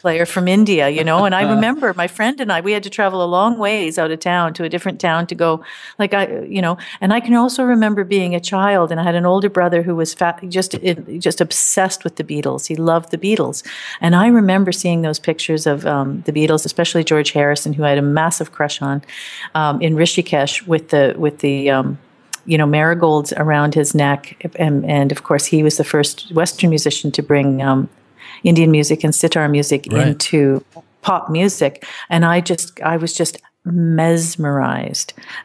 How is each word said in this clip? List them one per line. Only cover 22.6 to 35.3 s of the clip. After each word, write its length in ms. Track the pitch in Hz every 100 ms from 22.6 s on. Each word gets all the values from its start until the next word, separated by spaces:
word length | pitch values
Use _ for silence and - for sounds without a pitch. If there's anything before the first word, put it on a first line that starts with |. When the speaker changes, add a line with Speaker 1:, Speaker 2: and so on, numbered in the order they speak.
| 151
Speaker 1:
marigolds 680 | 151 156 170 170 151 143
around 420 | - 151 147 147 151
his 180 | 143
neck. 500 | 151 143 143 - - 170 -
And, 280 | 160 143 151
and 260 | 147 139
of 120 | 143
course, 220 | - 147 -
he 160 | 156
was 160 | 151 -
the 60 |
first 480 | 151 151 143 - -
Western 380 | 160 180 - 175
musician 420 | 156 151 - 147
to 100 | 139
bring, 400 | 147 143 139 135
um, 260 | 135 135 - _ _ _ - -
Indian 280 | 185 165 160
music 320 | 151 143 -
and 100 | 151
sitar 340 | 156 165 165 151
music 400 | 147 143 139 -
Speaker 2:
Right. 160 | - 139
Speaker 1:
into 560 | 147 - 160 139 135 - - - _
pop 280 | - 180 156
music. 560 | 160 196 - 139 - - - -
And 160 | 170 165
I 160 | 175
just, 400 | 170 170 - -
I 160 | 156 165
was 160 | 170
just 240 | - 165 - _ _ 175
mesmerized. 1500 | 175 165 160 165 165 165 170 147 143 131 131 - - - - -